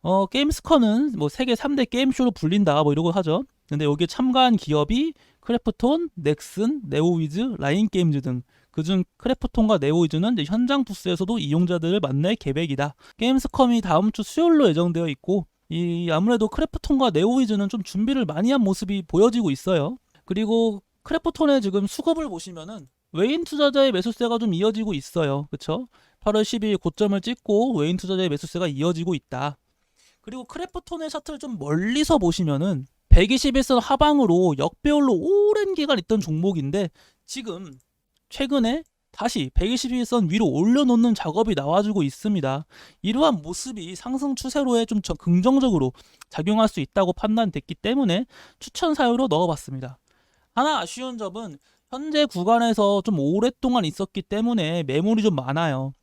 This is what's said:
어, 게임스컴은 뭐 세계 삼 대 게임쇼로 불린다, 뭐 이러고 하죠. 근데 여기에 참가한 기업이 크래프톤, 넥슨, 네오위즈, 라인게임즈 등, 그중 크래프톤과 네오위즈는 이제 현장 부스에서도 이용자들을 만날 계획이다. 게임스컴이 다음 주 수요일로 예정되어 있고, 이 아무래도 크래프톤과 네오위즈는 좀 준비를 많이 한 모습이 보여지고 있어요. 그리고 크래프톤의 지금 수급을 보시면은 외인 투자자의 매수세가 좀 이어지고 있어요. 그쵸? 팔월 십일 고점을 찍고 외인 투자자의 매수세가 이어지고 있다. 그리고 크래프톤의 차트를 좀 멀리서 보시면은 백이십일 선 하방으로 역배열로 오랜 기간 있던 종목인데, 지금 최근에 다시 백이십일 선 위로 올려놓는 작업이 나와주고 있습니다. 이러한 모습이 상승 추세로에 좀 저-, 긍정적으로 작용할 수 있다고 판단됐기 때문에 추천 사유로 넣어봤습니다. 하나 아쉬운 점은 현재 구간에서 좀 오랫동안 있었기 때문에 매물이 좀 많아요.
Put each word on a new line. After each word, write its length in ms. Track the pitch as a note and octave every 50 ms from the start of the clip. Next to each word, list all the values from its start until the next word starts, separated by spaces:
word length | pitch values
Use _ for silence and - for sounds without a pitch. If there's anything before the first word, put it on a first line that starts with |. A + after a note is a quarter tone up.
어, 260 | _ E3 F#3 F#3+ G3
게임스컴은 920 | F#3 - C4 C#4+ D4 D#4 - - - E4 D4 A#3+ G#3+ G#3 A#3 C#4+ D4+ A#3+ -
뭐 100 | D3 D3
세계 280 | - - C4 B3+ A#3+
삼 180 | A3 - C#4 C#4+
대 100 | C#4 B3+
게임쇼로 460 | - - A#3+ C4+ C4+ B3+ - B3+ B3
불린다, 540 | F#3+ - - D#3 F3 G#3 G3+ E3+ C#3+ D3 D#3
뭐 80 | D3 D3
이러고 180 | D3 E3 E3+
하죠. 320 | E3 G3 F#3 E3 D#3 F#3 C#4 - _ _ _ _
근데 160 | D3+ D3 D#3
여기에 220 | D3 D3 D3 F3
참가한 500 | E3 - - B3 C4 B3+ C4 B3+ B3 A#3
기업이 560 | G3+ - - D3 D3 D3 D3 A3 B3 D4 E4 D4+ _ _ _ _ _
크래프톤, 720 | _ - A#3 A#3 _ - G#3+ _ - A#3+ D4 E4 F4 D#4+ _
넥슨, 680 | - D#3 D3 D3+ - - - - - G#3 A#3 D4+ D4 A3+
네오위즈, 720 | D3 C#3 C#3+ D#3 E3+ F3+ E3 D#3+ D3+ D3 F3+ A3+ C4+ A3+ -
라인게임즈 640 | C#3 C#3 D3 F#3+ G#3+ G#3+ - F#3+ F3+ E3 D3 C#3+ C3
등, 200 | C3 B2 B2 B2 _ _ _ _ _
그중 320 | _ - D#3+ D#3+ G3 F#3+ F3+ _ _
크래프톤과 600 | _ - A#3+ C4 - - - _ - A3 G#3+ A3 F3+
네오위즈는 600 | C#3 C#3 D#3 E3+ F3 D#3+ D3 D#3 F3 A3 B3 G#3+
이제 60 | D3
현장 380 | C#3+ F#3 A3+ B3 B3 C#4 C#4 C4
부스에서도 520 | - G3+ - - F#3 F3+ D#3+ F#3 F3+ A#3 A#3
이용자들을 580 | - C#3 C#3+ E3 F3+ E3+ F3+ F3 E3 E3 F3+ G#3
만날 380 | F3 C#3 C3 C#3 D3+ F3+ A3
계획이다. 580 | - - - C3+ D3 E3+ D#3+ C#3 C3 C#3 D3 - _ _ - - _
게임스컴이 640 | A3 A#3+ C4 C4+ - - - - B3+ B3 A#3+ A#3
다음 320 | G#3 F#3 E3+ D#3+ F#3+ A3 -
주 100 | - A3
수요일로 460 | - - - E4 E4+ E4 D4+ C#4+ G#3+
예정되어 400 | D#3+ D3+ F3 F3 E3+ E3 E3+ D#3+
있고, 380 | C#3+ - _ - F#3 G3+ E3 _ _ _ _ _
이 400 | D#3+ E3 F3 F3 E3+ E3+ F3 E3+ D#3+
아무래도 340 | D#3 F#3 A3 B3 A#3 A3
크래프톤과 640 | G#3+ - - D#4 E4 - - - - D4 C4+ C4+ B3
네오위즈는 580 | F3 D3 E3+ G#3+ B3 C4 C4 G#3+ G#3+ G3+ G3+ G3
좀 140 | - A3+ F#3
준비를 420 | - - F#3+ G#3+ A3+ C#4 C4+ A#3+
많이 280 | D#3+ D#3 D3+ F#3+ A#3 C#4
한 80 | C#4
모습이 420 | A#3 F#3+ F#3+ - - F#3+ G3+ G3 F#3
보여지고 480 | _ - E3 G3+ B3 A3 A#3+ A3+ E3+
있어요. 480 | C#3 C3 - F#3 F#3+ E3 C#3 D#3 B3 C4 _ _ _ _ _
그리고 560 | - G3 F#3+ A3 G#3 A3+ A3+ A#3 A3+ G#3 G3 _ _ _ _ _
크래프톤의 580 | - - D#4+ - E4+ - - D#4+ D4 C#4+ C4+
지금 280 | A3 G3 - D4+ D4 G3+
수급을 400 | - - D4+ - E4 D#4+ D#4+ C#4+
보시면은 580 | G3 E3 - F#3+ F3+ E3 D#3 F3 A3 G#3+ C#3+ C3 _ _ _ _ -
외인 300 | D#3 F#3+ A#3 C#4+ E4 E4+
투자자의 480 | - - D4 D4 C#4+ B3+ C#4 C4+ C4+ A#3
매수세가 460 | F3+ F#3 A#3 A3 - A#3+ A#3 A#3 A#3
좀 160 | A3+ A3 F3+
이어지고 400 | E3 G3 A3 A3 G#3+ A3 G#3 G3
있어요. 520 | C#3+ C3+ - - F3 D#3+ C#3+ C#3 C#3+ D3 D3
그쵸? 360 | - D3 - - E3+ G3 B3+ A#3+ _ _ _ _ _ _
팔월 260 | - G#3 G#3 G#3+ G#3+
십일 320 | - - A#3 G3+ G#3+ G#3 F#3
고점을 420 | _ F3 - - G#3+ G#3 G3 G3
찍고 540 | F#3 - B3 - _ - G#3 G3+ A#3 C4+ B3
외인 240 | - D3 D#3 F3+ F#3
투자자의 320 | - F#3 F#3+ F#3 F#3 F3+
매수세가 380 | C#3+ D3 - E3 - F3 F#3 E3+
이어지고 460 | C#3+ C3+ D3 E3+ F3+ D#3+ E3+ E3+ F3+
있다. 440 | C#3+ _ _ - B2+ C3+ D3 C#3+ _ _ _ _ _ _ _ _ _ _ _ _ _ _
그리고 220 | - G#3 B3+ B3
크래프톤의 680 | _ - E4 F4 F#4 _ F4+ - - F4 E4 D#4+ D#4
차트를 280 | - D#4 - - D#4 C#4+
좀 200 | - B3 A#3+ F#3
멀리서 580 | C#3 C#3+ D3 D#3+ F3+ G#3+ A#3+ C#4+ D4+ - E4
보시면은 680 | C#4+ F#3+ E3+ E3 - F3+ D#3 C#3+ C#3 D#3+ G3 F#3+ C#3 C3 - _ _ _ _
백이십일 540 | - - F3+ G3+ B3 C4 - C#4+ B3 C4+ C4
선 160 | - C4 A#3+
하방으로 720 | A3 - C4+ C4+ D4+ D4+ D4+ C#4+ C4+ G3+ E3+ F3 F#3 F3+ D3+
역배열로 560 | C3+ C#3+ E3 - _ _ D4 D4 D4 C#4+ C4+ A3+
오랜 600 | F3 D#4 D#4 G4 G4+ G#4 G#4 G#4+ G#4+ G#4 G4 F#4+
기간 240 | E4 D4+ C#4+ C#4+ A3
있던 220 | E3+ _ A3 A3
종목인데, 680 | - E3+ D#3 D#3 E3+ G3 G3 E3 C#3 C#3 C#3+ G3+ G3 D#3+ _ _ _ _ _ _ _
지금 520 | _ - C4 B3 A3 F3 F3 G3 E3+ C3+ C3 _ _ _ _ _ _ _ _ _ _
최근에 520 | - - C4+ C4+ C4+ C#4 A#3 A3+ A#3+ D#4 D#4+ _ _ _ _ _
다시 400 | _ - G#3 A#3 - A3+ D3 C3 _
백이십일 540 | - F3 G#3 A#3+ B3 - C4 A#3+ B3+ A#3+
선 240 | - - A#3+ G#3 D#3+
위로 160 | D#3+ G#3+ A3+
올려놓는 680 | E3 B2+ C#3 F3 G#3+ A#3+ C#4 D4 C4 A#3+ A3+ A#3 A#3+ A3
작업이 400 | - - D#3+ D3+ F#3+ A3+ G#3+ G3+
나와주고 480 | D3 C#3 C#3+ D#3+ F#3+ G#3 G#3 G#3+ G3 D#3
있습니다. 600 | C#3 - - - G#3+ G#3 F#3 C#3+ C3 C3 C#3 D#3 _ _ - - - _ _ -
이러한 400 | F#3 G#3+ B3 D4+ D#4+ C4 F3+ D3
모습이 520 | D#3 F3+ - - C4 C4 G#3+ F3 E3 F#3
상승 400 | E3+ - A#3+ B3+ C4+ C4+ C#4+ C4+
추세로에 520 | A#3+ - C4 - D4+ C#4+ C4 A#3+ A#3 A#3
좀 160 | - A3+ G#3+ F#3+
저-, 100 | - E3+
긍정적으로 800 | - - - E3+ F3+ F#3 B3 C4+ C4+ C4 B3+ G#3 E3 C3+ B2+ C3 - - _ _ _ - _
작용할 360 | - - D#3 F3+ G#3+ A3 A3
수 140 | G#3+ - -
있다고 320 | C#3+ - _ G#3 G3 F3 F3+
판단됐기 600 | - - G#3+ A3 A3+ A3+ G3+ - D3+ - - E3
때문에 500 | _ _ G3+ A#3+ C4+ C#4 G3+ E3+ F#3+ B3+ _ _ - - - _ _
추천 360 | - - _ - - E4 D4+
사유로 320 | - C#4+ A#3+ A#3 A#3+ C4
넣어봤습니다. 720 | B3+ D#3 D#3 F3+ F3 D#3+ C#3 - - C3+ C3 C3 B2 C3 _ _ _ _ _ _ _ _ _ _ _ _
하나 240 | - B3+ D4+ D#4 C4
아쉬운 400 | - E3+ - A#3+ B3+ C4 B3 A3+
점은 400 | G#3+ F#3+ F3+ G#3+ A#3 G3+ D3 C#3 _ _ _ _ _ _
현재 360 | - B3+ C#4+ D#4 D4+ D4+ D4
구간에서 800 | C#4 - F3+ F3 F#3+ A3+ A#3 A#3 A#3 A3+ - G#3 G3+ G3+ G3+ F#3
좀 160 | - G#3 D#3+
오랫동안 680 | C#3 C#3+ E3 G3 A3 B3 B3 _ - C4 B3 B3 G3
있었기 380 | D#3 F#3+ - G3 - _ G3+ F#3
때문에 600 | _ G#3 G#3 A3+ A#3 A#3+ A3 E3+ D3+ E3 F3 D#3+
매물이 380 | C3+ C3 D3 E3 G#3 A3+ A3 G3+
좀 120 | A3 F3+
많아요. 580 | D3 B2 B2+ C#3 D#3 E3+ D#3+ C#3 C3 C3+ C3+ C3+ _